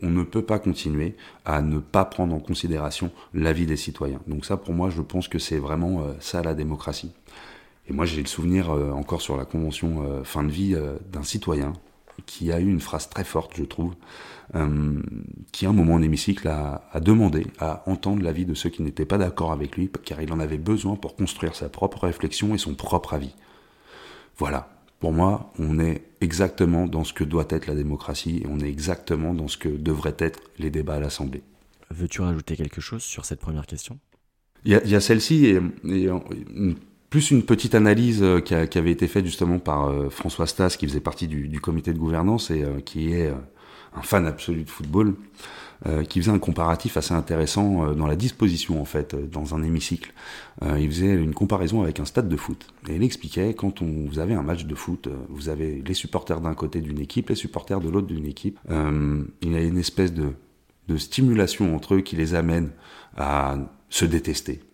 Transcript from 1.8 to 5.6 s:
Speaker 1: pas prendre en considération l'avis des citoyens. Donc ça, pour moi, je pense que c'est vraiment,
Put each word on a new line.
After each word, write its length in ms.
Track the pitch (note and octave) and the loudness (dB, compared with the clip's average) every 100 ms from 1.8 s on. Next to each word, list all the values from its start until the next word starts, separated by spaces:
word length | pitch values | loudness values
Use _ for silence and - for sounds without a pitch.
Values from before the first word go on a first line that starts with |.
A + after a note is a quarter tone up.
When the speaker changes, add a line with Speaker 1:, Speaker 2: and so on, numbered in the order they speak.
Speaker 1:
pas 260 | D2 G2 F#2+ | 2 2 2
prendre 280 | - F2+ | 0 0
en 60 | D#2 | -2
considération 720 | - F2 E2+ D#2+ D2+ - E2+ - - | -4 -4 -2 -2 -4 -4 -6 -6 -6
l'avis 320 | F2 D#2+ D#2+ E2 | 0 2 4 2
des 100 | D#2 | 0
citoyens. 460 | - D2 C#2+ C2 - | -4 -6 -6 -6 -6
Donc 200 | D2+ - | -6 -4
ça, 100 | G2 | -4
pour 160 | - | -2
moi, 160 | E2+ F#2 | 0 0
je 140 | E2 | -2
pense 260 | C#2+ F2+ - | -4 -4 -2
que 100 | E2 | -4
c'est 200 | - | -2
vraiment, 420 | D#2 | -4